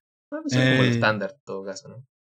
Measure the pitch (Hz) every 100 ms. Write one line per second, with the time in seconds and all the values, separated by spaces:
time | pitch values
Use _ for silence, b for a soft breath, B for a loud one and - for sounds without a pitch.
0 | _ _ _ 294 311 127 131 131 123 120
1 | 110 107 98 - - 98 98 95 - 110
2 | - _ _